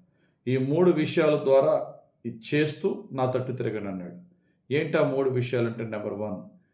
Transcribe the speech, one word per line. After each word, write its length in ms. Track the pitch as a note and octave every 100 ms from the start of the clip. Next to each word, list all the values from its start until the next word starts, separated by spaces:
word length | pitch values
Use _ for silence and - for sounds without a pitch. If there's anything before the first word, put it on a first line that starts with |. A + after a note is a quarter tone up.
| _ _ _ _ B2
"ఈ 80 | C3
మూడు 340 | C3+ D#3 F3+
విషయాల 440 | D3+ D3+ - D#3 D3
ద్వారా 500 | C3+ C3+ D3+ C#3+ - - _ _ A#2+
ఇది 160 | - -
చేస్తూ 560 | D3 D3+ - G3 - -
నా 140 | C3+ B2+
తట్టు 260 | B2+ B2+
తిరగండి" 380 | A#2+ A2+ G#2+ G2+
అన్నాడు. 260 | F#2 F2 F2 - _ _ _ _
ఏంటి 240 | C#3 D#3 D#3+
ఆ 140 | C#3
మూడు 180 | C3+ C3+
విషయాలు 380 | B2 A#2+ B2 A#2
అంటే, 160 | A2+
నెంబర్ 300 | A2 G#2+ G#2
వన్, 360 | G2+ G#2 F#2 - - _